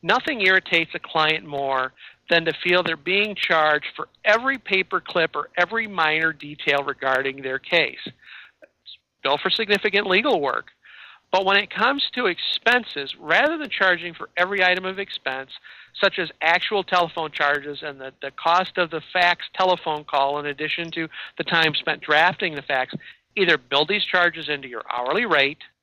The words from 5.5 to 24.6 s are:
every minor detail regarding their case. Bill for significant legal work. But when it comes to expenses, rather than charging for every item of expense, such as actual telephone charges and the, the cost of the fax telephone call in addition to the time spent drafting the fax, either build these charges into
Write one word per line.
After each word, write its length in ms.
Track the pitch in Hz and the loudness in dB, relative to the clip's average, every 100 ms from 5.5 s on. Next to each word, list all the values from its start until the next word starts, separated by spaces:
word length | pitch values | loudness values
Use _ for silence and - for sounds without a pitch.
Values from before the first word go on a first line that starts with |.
| - | -2
every 300 | 175 226 220 | 0 0 -4
minor 440 | 190 156 156 160 | 0 0 2 0
detail 520 | 151 147 147 - 143 | -4 -12 -6 0 0
regarding 580 | 139 135 135 131 135 135 | 0 -4 0 0 0 -4
their 180 | 131 131 | -6 -8
case. 400 | - 170 135 131 - - - - - _ - _ - - _ _ | 0 0 0 -4 -16 -16 -20 -20 -20 _ -20 _ -20 -20 _ _
Bill 140 | 135 143 | 0 0
for 120 | - | 0
significant 560 | - 214 202 214 196 202 | -2 0 2 2 0 2
legal 340 | 185 269 196 | 2 4 2
work. 280 | 143 117 - _ - - - - _ | 2 -2 -6 _ -20 -20 -20 -20 _
But 140 | 185 190 | 0 4
when 120 | 196 | 2
it 160 | 202 | 2
comes 340 | - 226 285 - | 0 0 0 -2
to 140 | - 240 | 0 -2
expenses, 880 | 170 - - 226 247 226 147 135 - | -2 -4 -2 2 0 0 -10 -10 -12
rather 380 | 147 175 277 330 | 0 2 4 0
than 120 | 294 | -6
charging 420 | - 190 175 175 | 0 2 2 -2
for 160 | 160 - - | -12 -10 -2
every 260 | 180 202 | 0 2
item 220 | 185 180 185 | 2 2 -2
of 140 | 190 | -8
expense, 500 | 196 - - 131 135 - - - - - | -10 -8 -8 -8 -10 -18 -20 -20 -20 0
such 200 | 202 190 | 0 0
as 100 | 165 - | -6 0
actual 420 | 160 175 - 208 | 2 2 2 -2
telephone 480 | 185 180 170 170 156 | 0 2 2 -2 -8
charges 480 | - 147 143 143 143 | 0 0 0 -2 -10
and 180 | 151 139 | -12 -12
the, 140 | 131 _ | -16 _
the 100 | 139 | -14
cost 460 | - 165 175 185 - | -4 2 2 2 -2
of 140 | 170 | -2
the 100 | 160 - | -4 -4
fax 320 | 185 175 175 - - | 2 2 2 -6 -2
telephone 480 | 185 180 - 151 | 0 0 -2 -6
call 360 | 151 143 139 143 | -2 0 0 0
in 60 | 147 | -6
addition 460 | 139 151 160 170 | -6 -6 -4 -6
to 160 | 170 160 - - - | -6 -8 -10 -16 -10
the 40 | |
time 300 | 160 170 160 | 0 2 2
spent 280 | 151 - 151 | 0 -4 -6
drafting 520 | - 151 170 190 185 | 2 4 4 2 -4
the 80 | 147 | -6
fax, 320 | - 135 131 156 - - _ - | -4 -2 -2 -8 -14 -20 _ 0
either 220 | 180 151 | 2 2
build 320 | _ 139 151 | _ 0 2
these 160 | 202 - | 0 0
charges 420 | 185 175 165 147 | 2 2 0 -8
into 200 | 143 | -8